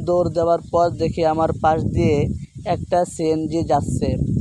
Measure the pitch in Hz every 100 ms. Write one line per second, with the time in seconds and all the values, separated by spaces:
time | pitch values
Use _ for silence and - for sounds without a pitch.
0 | 175 175 170 160 170 170 - 170 175 170
1 | 160 170 160 156 160 160 160 160 - -
2 | 165 147 135 131 - - 185 170 - 175
3 | 180 - 160 160 156 165 160 143 147 131
4 | 139 - - -